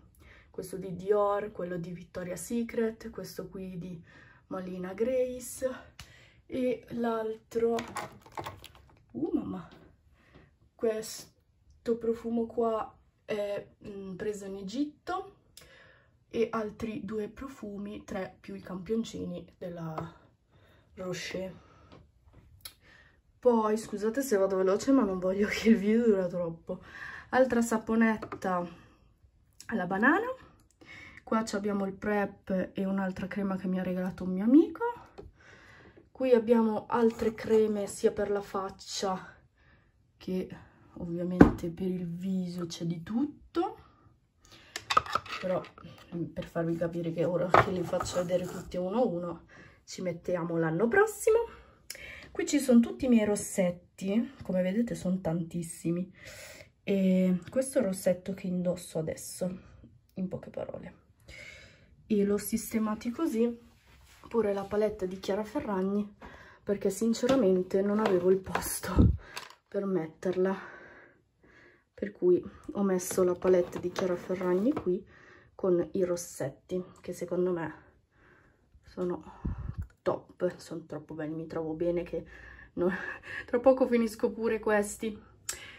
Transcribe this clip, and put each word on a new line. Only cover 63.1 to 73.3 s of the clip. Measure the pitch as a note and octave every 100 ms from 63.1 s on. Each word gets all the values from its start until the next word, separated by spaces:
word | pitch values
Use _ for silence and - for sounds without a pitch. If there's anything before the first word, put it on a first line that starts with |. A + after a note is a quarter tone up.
così, | A#3 E4 A3 A#3+ A#3 - _ _ - - - -
pure | A#3 G#3
la | G3
palette | G3 G#3 G#3+ - F#3
di | F#3+
Chiara | - G3
Ferragni, | G#3 D4 A#3 F#3+ F#3+ G3+ G#3 - - - - -
perché | - G3+ G3
sinceramente | G3 A3+ A3 B3 C4+ F#3+ F#3 F3+ G3
non | G3+ G#3
avevo | G#3 F3+ F3+
il | F#3+
posto | - - - - - - - - - - - - _
per | G3+ G3
metterla. | F3+ D#3+ - F#3 F3+ F#3+ F#3+ - - - - - _ _ _ - - - _ _
Per | - G3+
cui | - F3+ F3 - - -
ho | G#3
messo | G3 F#3 - -
la | F3+